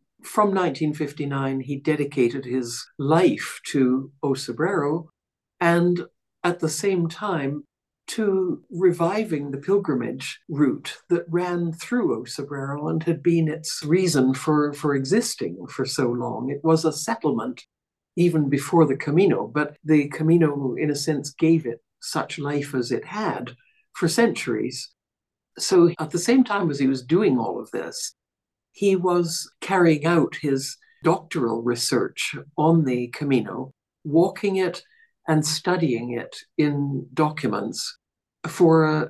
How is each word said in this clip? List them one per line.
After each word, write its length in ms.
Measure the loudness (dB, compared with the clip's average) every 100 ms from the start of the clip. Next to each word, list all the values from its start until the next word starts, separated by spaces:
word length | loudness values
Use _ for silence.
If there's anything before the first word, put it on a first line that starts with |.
| _ _
from 300 | -6 0 2
nineteen 400 | 2 0 0 -4
fifty-nine, 680 | -2 -6 -6 -4 -2 -2 -4
he 160 | -4 -4
dedicated 720 | -2 0 -2 2 0 0 -4
his 380 | -4 -4 -10 -14 -6
life 600 | 2 4 4 2 -6 -10 -4
to 440 | 2 2 2 -4 _
Osobero 840 | -4 -2 -4 -4 -2 0 -2 -4 -6 _ _ _ _ _
and 460 | 2 4 2 0 -4 _ _ _ -4
at 140 | -2
the 100 | -4
same 400 | -2 0 0 -2
time 560 | -4 -6 -4 -4 -6 -12 _ _ _ -12
to 560 | -2 0 0 0 -4 _
reviving 800 | 2 2 4 0 0 -2 -4 -4
the 80 | -8
pilgrimage 840 | 0 0 2 -2 -2 -6 -10 -14 -8
route 480 | 2 2 2 -8 -18 _
that 160 | -2 0
ran 460 | -2 -2 -2 -4
through 500 | -6 -4 0 0 -2
Osobero 640 | -6 -10 -8 -8 -6 -6 -4
and 100 | -2
had 220 | -2 0
been 240 | 2 2 0
its 360 | -2 -8 -8
reason 520 | 0 2 2 2 2 2
for, 380 | 0 2 0
for 200 | -2 -2
existing 640 | 0 2 0 0 -6 -8 -8 -14
for 200 | -6 -6
so 220 | -2 -2
long. 420 | -2 -4 -6 -6
It 120 | -2
was 220 | 2 2 2
a 80 |
settlement 720 | -2 -6 -2 -2 -2 -4 -10 -18 _ _ _ _ 2
even 320 | 2 4 2
before 380 | 0 2 4 4
the 100 | 2
Camino, 520 | 0 4 4 2 -2
but 280 | -4 -4 -8
the 240 | 2 2 2
Camino, 640 | -2 2 4 4 2 -4 -2
in 160 | -2
a 40 | -2
sense, 360 | -2 -4 -4
gave 340 | 0 4 4 2
it 180 | -8 _ _
such 380 | -8 -6 -6 -6
life 380 | -4 -4 -2 -4
as 160 | -2
it 140 | -4 -4
had 500 | -6 -4 -4 -8 -14 _ _ _
for 140 | -2 0
centuries. 840 | 4 2 2 -4 -4 -4 -8 -14 _ _ _ _ _ _ -8
So 340 | 2 6 6 4
at 120 | -4
the 80 | -4
same 240 | 2 4
time 260 | 4 0 -2
as 80 | 0
he 100 | 0
was 160 | 0
doing 360 | 0 2 4 2
all 200 | -2 -6
of 120 | -8
this, 420 | -8 -8 -8 -12 _ _ _ _ _ _
he 240 | _ 2 2
was 540 | 2 2 0 -4 -10 _
carrying 440 | -2 4 6 4 2
out 300 | 2 2 -2
his 420 | -2 -2 -4 -12 _ _
doctoral 600 | 0 0 -2 -4 -2 -2
research 720 | -2 -2 0 0 -2 -4 -8 -8 -10 0
on 300 | 4 4 4
the 220 | 0 -4
Camino, 640 | -6 0 0 0 -8 -10 _ _ _
walking 540 | 0 2 2 0 -2 0
it, 260 | -2 -4 _ _ _ _ 0
and 180 | 0 2
studying 640 | -2 -2 0 0 0 -4
it 240 | -8 -8 -16 -12 -2
in 500 | 0 0 -2 -4 -6
documents 840 | 0 0 0 -4 -4 -6 -8 -10 -14 _ _ _ _ -10
for 380 | 4 6 6 4
a, 240 | 0 -2